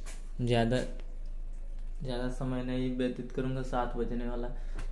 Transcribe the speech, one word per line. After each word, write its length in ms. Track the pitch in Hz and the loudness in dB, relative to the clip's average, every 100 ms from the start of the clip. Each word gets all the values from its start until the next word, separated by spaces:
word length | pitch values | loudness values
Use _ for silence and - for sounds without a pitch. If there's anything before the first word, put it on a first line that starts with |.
| - - - - | -6 -6 -6 0
ज़्यादा, 360 | 120 120 117 127 - - - - - - - - - - - - | 4 6 6 4 0 -4 -6 -4 -4 -4 -4 -4 -4 -4 -4 -4
ज़्यादा 260 | 131 123 127 | -2 0 0
समय 320 | 123 131 127 | 0 0 0
नहीं 320 | 127 127 127 127 | 0 2 2 2
व्यतीत 360 | 127 127 123 | 0 0 -4
करूँगा, 300 | - 131 131 | -2 0 0
सात 320 | 127 127 120 120 | 0 2 2 2
बजने 320 | 113 120 120 | 0 0 0
वाला। 200 | 120 123 - - - - | 0 -2 -2 -2 -2 0